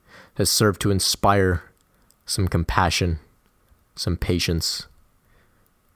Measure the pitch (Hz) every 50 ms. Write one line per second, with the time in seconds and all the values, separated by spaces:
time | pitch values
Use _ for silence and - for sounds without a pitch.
0 | _ _ - - - - _ - 101 - - - 110 104 92 - - 104 98 92
1 | - - - - - 101 101 101 95 92 90 85 - - _ _ _ _ _ _
2 | _ _ _ _ _ - - - 92 90 - 87 82 - - 98 92 87 - -
3 | 95 87 80 78 - _ _ _ _ _ _ _ _ _ _ _ _ _ - -
4 | - - 85 - - - 90 85 - - 85 82 - - - - - - _ _
5 | _ _ _ _ _ _ _ _ _ _ _ _ _ _ _ _ _ _ _